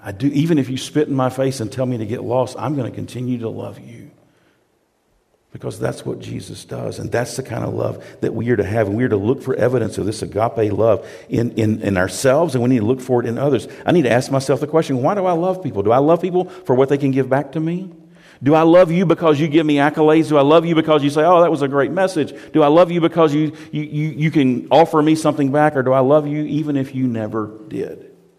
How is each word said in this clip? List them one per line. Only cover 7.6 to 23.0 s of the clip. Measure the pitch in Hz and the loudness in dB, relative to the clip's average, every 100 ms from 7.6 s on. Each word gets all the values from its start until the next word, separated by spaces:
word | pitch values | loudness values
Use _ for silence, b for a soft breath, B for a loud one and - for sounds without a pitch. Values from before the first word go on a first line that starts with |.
of | 117 | -6
love | 107 117 - B B | -4 -4 -6 B B
that | - | -6
we | 113 113 | -4 0
are | 113 | 0
to | |
have. | 95 113 101 | 0 0 0
And | 104 | 0
we | |
are | 123 | 0
to | 104 | 0
look | 104 135 | 0 -2
for | - 131 | -2 -2
evidence | 123 123 107 - | 0 0 -2 -4
of | 95 | -6
this | 107 | -6
agape | 85 92 117 117 104 | -6 -2 -2 0 -2
love | 98 110 98 B B B | 2 2 0 B B B
in, | 120 117 | -4 -2
in, | - 110 107 | -2 -2 0
in | 101 98 | 0 0
ourselves, | 92 - 135 135 170 127 | 0 0 0 2 0 0
and | |
we | 120 | 0
need | 127 | 0
to | 104 | 0
look | 131 | -2
for | - 123 | 0 -2
it | 117 | 0
in | 113 | -2
others. | 143 123 - B - | 0 0 -4 B 0
I | |
need | 170 | 2
to | 123 | 4
ask | 117 127 | 2 0
myself | 135 135 135 | -4 0 -2
the | 147 | 0
question, | 160 160 131 | -2 0 -2
why | 139 202 | -2 -2
do | 185 | -2
I | |
love | 170 180 185 | 0 -2 -4
people? | 143 101 | -6 -2
Do | 98 | 2
I | 120 | 2
love | 143 170 | 4 2
people | 185 180 180 | 0 -2 -4
for | - - 127 | -10 -2 2
what | 135 | 2
they | 143 | 2
can | 139 | 0
give | 131 127 | 0 0
back | 131 147 | -2 -2
to | 165 | -6
me? | 160 175 190 - - b b b | -4 -6 -8 -18 -20 b b b
Do | 127 156 | 2 4
I | |
love | 165 175 180 | 6 6 6
you | 170 185 | 4 2
because | 160 170 143 | 2 4 2
you | 165 | 2
give | 147 156 | 2 2
me | 147 | 2
accolades? | 143 147 156 160 151 | 2 4 4 4 4
Do | 151 | 4
I | |
love | 139 165 165 | 6 4 4
you | |
because | 156 160 156 | 0 2 2
you | 139 | 2
say, | 143 | 2
"Oh, | 160 180 | 4 6
that | 170 | 4
was | 156 | 2
a | 139 | 0
great | 139 131 | 0 0
message"? | 170 185 160 143 - B | 0 0 0 -4 -6 B
Do | 156 | 2
I | 147 | 4
love | 156 175 | 6 4
you | |
because | 175 | 2